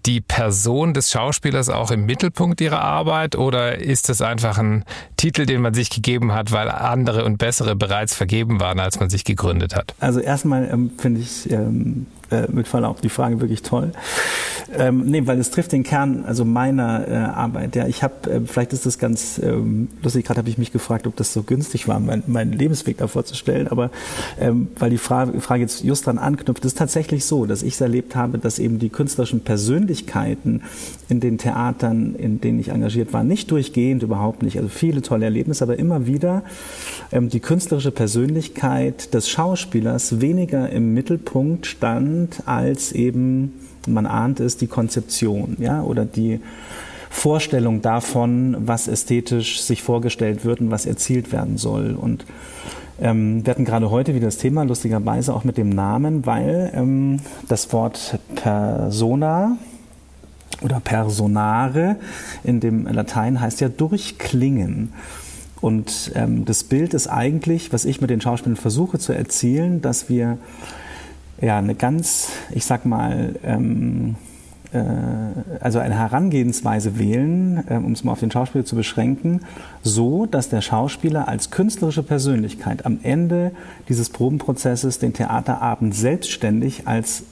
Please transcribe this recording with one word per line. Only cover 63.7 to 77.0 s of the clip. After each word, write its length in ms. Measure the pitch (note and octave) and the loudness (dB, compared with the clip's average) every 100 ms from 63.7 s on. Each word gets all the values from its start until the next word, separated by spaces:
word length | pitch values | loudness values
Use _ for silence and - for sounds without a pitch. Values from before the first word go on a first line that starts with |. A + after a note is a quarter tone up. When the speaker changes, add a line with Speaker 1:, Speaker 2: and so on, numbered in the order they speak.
| A#2+ D#3 G3+ - - - B2+ C3 C3+ F2 - - - - - - - - - | 0 0 0 -2 -8 0 2 4 2 0 -2 -4 -8 -14 -14 -12 -14 -14 -4
Speaker 2:
Und, 500 | A2+ A2 A2 - - - | 0 0 -2 -6 -4 -2
ähm, 280 | A#2 A2+ | 0 0
das 200 | A2 A2 | 0 -2
Bild 300 | - C3 E3+ | 2 2 2
ist 120 | D#3 - | 0 0
eigentlich, 640 | B2 B2+ D#3 E3 E3 - | 0 2 0 2 0 0
was 120 | A#2 | -2
ich 160 | C#3 C#3 | 0 0
mit 100 | B2+ | 2
den 100 | A#2 | 2
Schauspielern 360 | A#2+ A#2+ - A2+ | 2 0 0 0
versuche 420 | A#2 A#2 F3+ - | 0 0 0 0
zu 140 | - | -2
erzielen, 680 | - - - B2 C#3 F3 F3 | -2 -2 0 2 2 2 0
dass 280 | C3 A#2+ - | 0 -2 0
wir 280 | B2 A#2 A#2 - - - - - - - - - - | 2 2 -2 -8 -16 -16 -14 -14 -16 -16 -18 -20 -2
ja 160 | A#2 G#2 | 2 2
eine 200 | G2+ G#2+ | 2 0
ganz, 540 | B2 D#3 E3 - - - - | 2 2 0 -2 -2 -6 -6
ich 140 | A#2+ | -4
sag 200 | - B2 | 0 0
mal, 520 | B2 A#2 A#2 B2 A#2 - | 2 2 0 0 -2 -4
ähm, 720 | - A2+ A#2+ A2+ - A#2+ A#2 A2 - - - - - | -2 0 0 0 0 0 -2 -4 -10 -20 -20 -20 -6
äh, 80 | B2 - A#2+ A#2+ A2+ G#2+ E3 - E3 | -2 0 0 -2 -2 -4 -6 -8 -4
also 180 | A#2+ A2+ | 0 0
eine 180 | B2 G#2+ | 0 0
Herangehensweise 1000 | A2+ C3 F#3+ D3 B2 A2+ B2 G#2+ G#2 | 0 2 2 2 2 0 0 0 0
wählen, 640 | G#2+ | 0